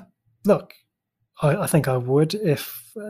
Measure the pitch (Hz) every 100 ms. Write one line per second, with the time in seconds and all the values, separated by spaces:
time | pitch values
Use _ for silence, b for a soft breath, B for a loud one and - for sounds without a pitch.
0 | - _ _ _ 202 170 - - _ _
1 | _ _ _ - 147 - - 160 135 127
2 | 123 139 160 208 196 139 - - - 220